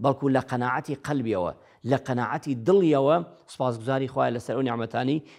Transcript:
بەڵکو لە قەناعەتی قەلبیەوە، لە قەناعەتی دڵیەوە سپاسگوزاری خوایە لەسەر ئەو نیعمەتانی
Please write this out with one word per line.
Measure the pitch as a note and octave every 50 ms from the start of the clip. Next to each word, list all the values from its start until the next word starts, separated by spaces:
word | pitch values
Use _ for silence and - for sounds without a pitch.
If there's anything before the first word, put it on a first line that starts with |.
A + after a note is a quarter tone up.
بەڵکو | A2 C#3 C3+ C3+ C#3 C#3
لە | C3 C3
قەناعەتی | B2 - C3 A#2+ B2 B2 B2+ D3 D3+ - C#3+
قەلبیەوە، | - - D3 D3 C#3 A#2+ A2+ G#2 F#2 F2+ D#2+ C#2+ - - _ _ _ -
لە | A2+ C3+
قەناعەتی | C3 C3+ - B2+ A#2+ A#2+ G#2+ B2+ D#3 - D3+ C3+ A#2 A2
دڵیەوە | E3+ F#3+ G3+ F3+ D#3+ D3 C3+ C#3 C#3 D#3+ F3 E3+ - - - _
سپاسگوزاری | - - - C3+ B2+ A#2 A2+ A2 B2 C3+ C3+ C3+ B2+
خوایە | C3+ C3+ C3 B2+
لەسەر | A#2 A#2 - - A#2
ئەو | B2+
نیعمەتانی | C3+ B2 A#2 A#2 A2+ A2+ - A#2 B2+ C3 C#3+ - - - -